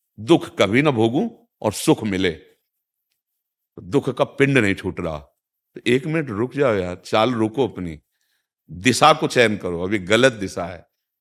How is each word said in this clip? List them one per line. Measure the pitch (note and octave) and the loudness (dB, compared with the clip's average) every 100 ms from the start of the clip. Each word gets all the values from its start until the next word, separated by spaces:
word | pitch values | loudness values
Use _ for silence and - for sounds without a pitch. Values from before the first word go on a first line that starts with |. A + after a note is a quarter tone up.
| _ - | _ -6
दुख | A2+ E3 - - | 2 2 2 0
कभी | G2+ A#2+ | 2 2
न | D3+ | 2
भोगूं | A#2+ A2+ C#3 A#3 - _ - | 2 2 2 -4 -6 _ -6
और | A2 | -6
सुख | - - - | 0 0 0
मिले। | A2 F#2+ F#2 D#2 - _ _ _ _ _ _ _ _ _ _ _ _ - | 0 -2 -2 -4 -12 _ _ _ _ _ _ _ _ _ _ _ _ -20
दुख | F2+ C#3 C3+ | -2 -2 0
का | A#2+ | -2
पिंड | D3 - C#3 C3+ | -2 0 2 2
नहीं | G2+ | 2
छूट | F#2+ F#2+ E2 | -2 -6 -6
रहा। | E2+ D2 - _ _ _ _ | -6 -8 -12 _ _ _ _
तो | - - | -8 0
एक | B2+ D3+ | 0 0
मिनट | D#3+ C3+ | -4 -4
रुक | G2+ B2+ | -6 -4
जाओ | C#3 C3+ | 0 0
यार, | G2+ F2+ F2+ | 0 -4 -8
चाल | - A2 A#2+ | -2 0 0
रोको | A#2 A2 C#3 A#2 | 0 -2 -2 -4
अपनी, | - F2 D2+ _ _ _ _ _ _ - | -4 -12 -12 _ _ _ _ _ _ -20
दिशा | E2+ A#2+ A#2+ D3+ | -4 0 4 4
को | D#3 D3+ | 4 2
चयन | C3 A2+ G2+ | 4 4 2
करो। | F#2 E2+ | -6 -6
अभी | F#2 G#2 | -4 -4
गलत | F2 A2 C3 | 0 4 4
दिशा | A2 F#2+ F#2+ | 2 -8 -8
है, | F#2+ E2+ _ _ _ _ | -10 -12 _ _ _ _